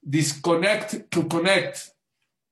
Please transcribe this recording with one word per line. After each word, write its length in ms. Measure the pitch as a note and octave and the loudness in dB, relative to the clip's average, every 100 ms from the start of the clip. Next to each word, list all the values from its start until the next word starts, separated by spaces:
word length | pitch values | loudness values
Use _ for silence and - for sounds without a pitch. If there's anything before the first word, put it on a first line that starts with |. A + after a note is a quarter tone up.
"Disconnect 1080 | D3 D3+ C#3+ - F3 E3 G3 G#3 - E3 - | -2 0 0 0 0 2 2 0 -2 -10 -4
to 180 | F3 D#3 | -2 0
connect, 480 | E3 F3 G3 F3 - - _ _ _ _ _ _ | 0 2 2 0 -8 -16 _ _ _ _ _ _